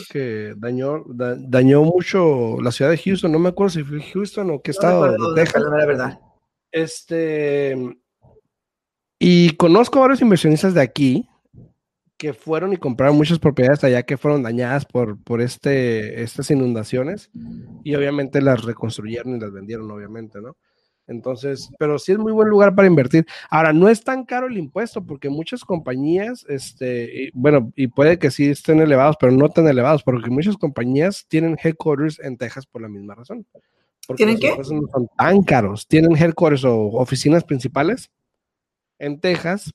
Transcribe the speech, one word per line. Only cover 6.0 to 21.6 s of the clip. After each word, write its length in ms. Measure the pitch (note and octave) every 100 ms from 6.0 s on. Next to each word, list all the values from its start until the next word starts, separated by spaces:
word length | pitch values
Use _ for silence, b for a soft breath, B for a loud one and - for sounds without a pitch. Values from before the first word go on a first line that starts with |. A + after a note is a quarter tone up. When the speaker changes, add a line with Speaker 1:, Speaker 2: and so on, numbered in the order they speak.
| B2+ - _ _ _ _ _
Speaker 1:
Este, 1040 | D#3+ D#3+ - - E3 D#3+ D3+ D3 C#3+ C#3 C3 B2 - _ _ _ _ _ _ _ _ _ _ _ -
y 320 | F3 F3 E3+ D#3
conozco 440 | E3+ F#3+ A#3+ C#4
varios 200 | C4 C4+
inversionistas 540 | A#3+ F3 D#3 D3+ F#3+
de 60 | E3+
aquí 460 | B2+ - C3+ C#3+ - _ _ - - _ _ _ _ -
que 160 | D3+
fueron 400 | - D#3 D#3+ F#3
y 40 | F#3
compraron 380 | C#3+ A#2 C3+ D3
muchas 220 | D3+ E3
propiedades 460 | D3+ B2+ B2+ D3
allá 180 | C#3 B2
que 140 | B2 C#3+
fueron 260 | D3+ C#3+
dañadas 420 | A2+ A#2+ B2 C#3
por, 380 | C#3+ B2 A2+ G#2
por 180 | - A#2
este, 840 | B2 - C#3+ C3+ B2 A2+ G#2+ A#2+
estas 260 | A#2 - C#3
inundaciones, 800 | C#3+ B2+ A2+ A2 B2+ C#3 G#3 _ - A2+ A#2 - -
y 100 | D3
obviamente 480 | C#3+ C#3+ C#3+ C3+ C#3+
las 220 | C3+ B2
reconstruyeron 720 | A2+ A2+ A2+ A2+ G#2+ A#2 A#2+ B2
y 40 |
las 120 | G#2
vendieron, 360 | G2 G2+ A2+ G#2+
obviamente, 520 | G#2 G2+ A2+ A2 G#2
¿no? 160 | A#2 - _ _ _ _ -
Entonces, 640 | A#2+ B2 B2+ C#3 C3+